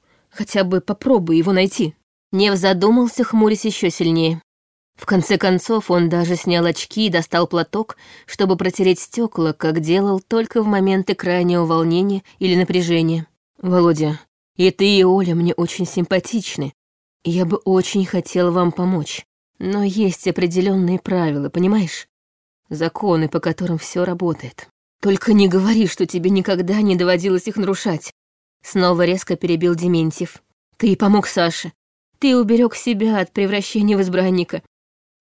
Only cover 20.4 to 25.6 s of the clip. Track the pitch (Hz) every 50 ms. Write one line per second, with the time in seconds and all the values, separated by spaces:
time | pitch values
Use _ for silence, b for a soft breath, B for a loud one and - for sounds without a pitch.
20.4 | 180 175 170 185 185 202 190 190 180 175 185 175 - - 190 180 170 156 143 143
21.4 | 139 - - 170 180 190 214 220 190 160 - - - - _ _ _ _ _ _
22.4 | _ _ _ _ _ _ 156 151 165 165 - - 214 202 170 160 160 147 - 160
23.4 | - 170 160 - 180 180 170 156 - - - 180 180 185 175 175 180 170 156 -
24.4 | - 123 - - - - _ _ _ _ _ _ - 202 196 185 - 233 214 208
25.4 | 202 190 175 190